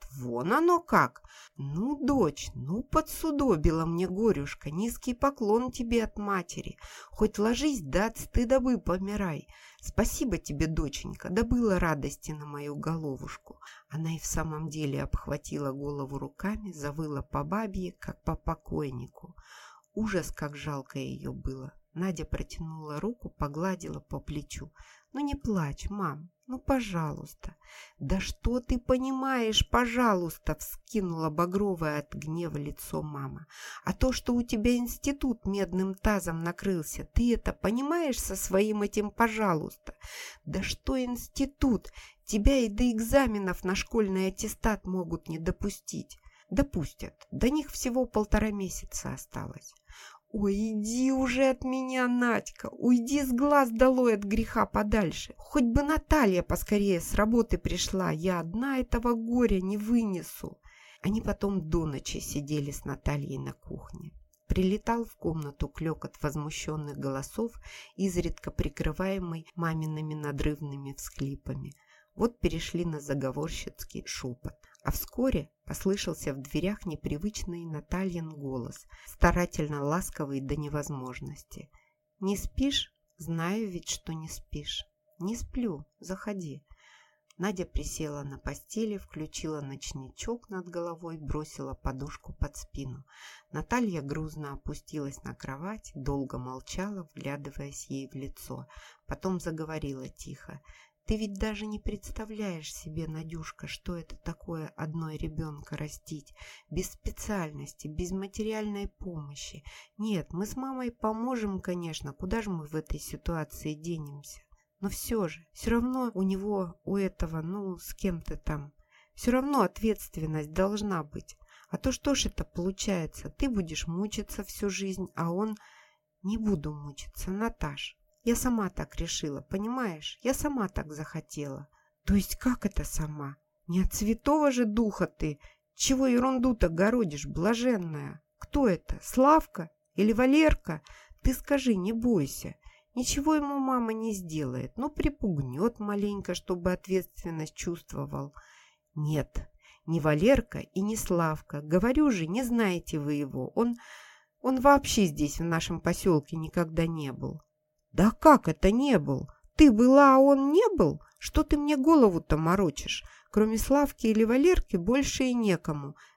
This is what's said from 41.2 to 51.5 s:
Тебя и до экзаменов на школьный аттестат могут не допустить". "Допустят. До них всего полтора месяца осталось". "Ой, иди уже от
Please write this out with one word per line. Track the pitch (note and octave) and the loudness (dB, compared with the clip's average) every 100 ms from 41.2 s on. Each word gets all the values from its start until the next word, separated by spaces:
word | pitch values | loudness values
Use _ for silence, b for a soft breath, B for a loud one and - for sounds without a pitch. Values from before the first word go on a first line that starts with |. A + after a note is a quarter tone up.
| - - C#4 - C#4 G#3 - B B B | -6 -2 -2 2 2 2 0 B B B
Тебя | - G#3+ G#3+ C#4 | -4 4 6 6
и | A3+ | 4
до | G3+ B3 | 2 2
экзаменов | A3 A3+ C4+ C4 G#3 F#3+ F3 | 2 4 4 4 2 -2 -2
на | F#3 | 0
школьный | G3 - A#3 G3+ F#3+ F#3+ | -2 0 0 2 2 0
аттестат | G3 A3 - A#3 G3+ - | -2 -8 -2 0 0 -2
могут | F#3 E3 E3 - | -4 -2 -6 -6
не | D#3+ | -6
допустить". | E3 - G3+ - - - - - b b b | -4 -2 -4 -6 -10 -10 -10 -16 b b b
"Допустят. | F#3 F3+ - C#3+ - - - - | 0 0 0 -6 -8 -14 -14 -12
До | C3+ A#3 | 0 2
них | D4+ - | 2 -2
всего | - B3+ B3 | -6 -2 0
полтора | B3+ A3 G#3+ G#3 G#3+ | 0 0 0 0 0
месяца | G3+ F#3+ - - - C3 | -2 -6 -8 -10 -10 -8
осталось". | C3 - - G#2+ C3+ - - B B B B _ | -10 -10 -10 -10 -12 -18 -20 B B B B _
"Ой, | A3 G3+ G3+ A3 | -2 0 2 0
иди | G#3+ G#3 A#3+ C4 | -2 -2 2 2
уже | C4 C4 B3 | 4 2 4
от | C4+ | 4